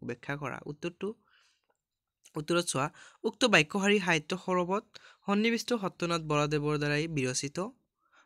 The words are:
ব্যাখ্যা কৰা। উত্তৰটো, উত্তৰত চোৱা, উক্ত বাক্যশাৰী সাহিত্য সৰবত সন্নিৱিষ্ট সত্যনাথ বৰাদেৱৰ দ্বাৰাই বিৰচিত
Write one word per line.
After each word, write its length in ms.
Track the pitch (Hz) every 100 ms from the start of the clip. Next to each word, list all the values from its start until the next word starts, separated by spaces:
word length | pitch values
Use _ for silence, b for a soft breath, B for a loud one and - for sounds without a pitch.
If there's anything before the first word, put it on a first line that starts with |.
ব্যাখ্যা 320 | 120 120 - 143
কৰা। 220 | 135 127 -
উত্তৰটো, 440 | 147 170 - 196 233 b b b b b _ _ _ _ _ _ 160
উত্তৰত 300 | 151 170 175
চোৱা, 220 | 131 151 B B B
উক্ত 180 | - - 254
বাক্যশাৰী 520 | 180 151 202 196 208
সাহিত্য 320 | 180 165 - 185
সৰবত 460 | - 180 175 202 - - B B
সন্নিৱিষ্ট 480 | - 202 226 233 - 240
সত্যনাথ 400 | 185 - 170 170
বৰাদেৱৰ 540 | 156 147 147 151 147 147
দ্বাৰাই 260 | 147 147 165
বিৰচিত 500 | 151 127 131 139 170 214 - _ _ b b